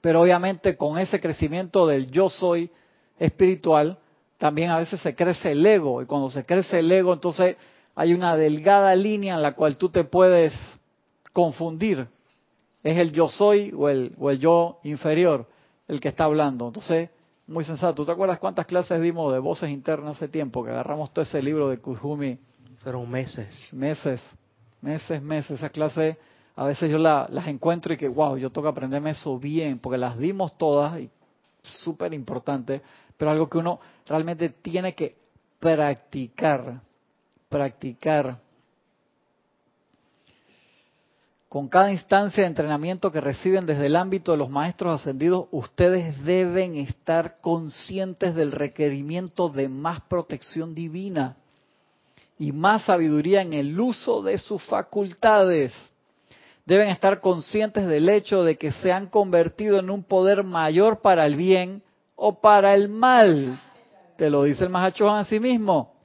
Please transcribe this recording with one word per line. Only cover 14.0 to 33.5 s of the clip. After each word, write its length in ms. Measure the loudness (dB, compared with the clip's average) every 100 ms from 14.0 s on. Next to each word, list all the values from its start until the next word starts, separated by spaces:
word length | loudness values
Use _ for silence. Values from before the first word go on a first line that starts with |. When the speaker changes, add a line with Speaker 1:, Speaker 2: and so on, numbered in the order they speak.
| -4 -4
Speaker 1:
o 120 | -2
el 80 | 0
yo 400 | 4 4 2 -4
inferior 600 | -12 -6 -2 2 2 0 -4 _ _ _ _
el 120 | -6
que 80 | -6
está 160 | -2
hablando. 420 | 0 2 0 -2 -10
Entonces, 440 | -10 -2 -2 -2 _ _ _ -12
muy 180 | -10
sensato. 300 | -8 -4 -4
¿Tú 120 | -4 -6
te 60 |
acuerdas 260 | -2 -2 -2
cuántas 260 | -4 -6
clases 380 | -2 -4 -2 -2
dimos 300 | -2 -2 -2
de 80 | -2
voces 300 | -4 -6 -6
internas 460 | -6 -6 -6 -6 -10
hace 120 | -8
tiempo? 360 | -6 -6 -6
Que 60 | -8
agarramos 420 | -8 -6 -8 -6
todo 120 | -6
ese 180 | -4 -4
libro 260 | -2 -2 -2
de 100 | -4
Kuzumi. 600 | -8 -10 -8 -6 -6 -8 _ _ -20 -18
Speaker 2:
Fueron 320 | -12 -10 -8
meses. 580 | -8 -8 -10 -14 -16 -18
Speaker 1:
Meses, 480 | -8 -6 -4 -6 -6 -10 _ _ _ _ _
meses, 400 | -8 -8 -8 -10
meses. 300 | -6 -8 -8
Esas 220 | -10 -10
clases, 440 | -4 -4 -2 -4 -4 _ _ _
a 100 | -6
veces 240 | -4 -2 -2
yo 60 | 2
la, 300 | 4 2 -2
las 200 | -8 -8
encuentro 440 | -4 -2 -2 -4
y 40 | -6
que, 100 | -4
"Wow, 320 | 0 0 0
yo 120 | -6
tengo 160 | -4 -6
que 40 |
aprenderme 400 | -6 -6 -6 -6
eso 260 | -8 -8 -8
bien", 440 | -4 -4 -4 -8
porque 180 | -6 -4
las 180 | -4 -4
dimos 400 | -4 -4 -6 _
todas 440 | 0 2 0 -4
y 100 | -14 _ _ _ _ _
súper 540 | -20 -12 -10 -8 -8
importante, 680 | -8 -10 -10 -6 -8 -6 -10 _ _ _ _
pero 160 | 0
algo 180 | 0 0